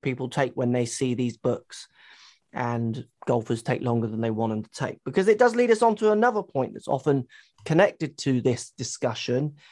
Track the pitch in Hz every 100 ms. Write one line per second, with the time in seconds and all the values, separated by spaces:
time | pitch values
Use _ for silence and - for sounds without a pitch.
0 | 139 127 127 - 131 135 123 123 120 -
1 | 131 120 120 110 127 - - - - _
2 | - - - _ _ 123 120 117 117 120
3 | - _ - 120 113 117 - 120 123 120
4 | 113 110 113 110 113 110 107 - 123 113
5 | 135 - 208 214 247 233 240 220 233 214
6 | 214 214 240 214 - 135 123 - - 135
7 | 151 135 123 - _ _ - 165 202 -
8 | 147 - 139 127 127 120 - - 120 -
9 | 123 110 - 123 147 147 -